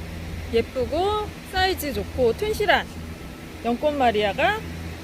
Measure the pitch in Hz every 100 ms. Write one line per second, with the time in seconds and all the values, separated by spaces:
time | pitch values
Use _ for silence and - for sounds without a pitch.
0 | - - - - - 226 233 262 233 302
1 | 392 427 415 - - 381 381 370 294 -
2 | - - 240 - 427 427 370 247 175 -
3 | - - - - - - 226 240 302 285
4 | 247 208 208 190 330 427 440 - - -